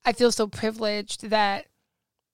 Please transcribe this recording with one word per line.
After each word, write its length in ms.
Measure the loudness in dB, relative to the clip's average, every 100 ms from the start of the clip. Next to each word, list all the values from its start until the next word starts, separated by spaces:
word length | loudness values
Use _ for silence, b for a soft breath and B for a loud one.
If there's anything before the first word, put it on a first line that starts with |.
I 80 | -2
feel 200 | 4 2
so 160 | 4 -2
privileged 840 | -2 -4 -2 -4 -4 -6 -10 0
that 360 | 2 2 0 -8 _ _ _ _ _ _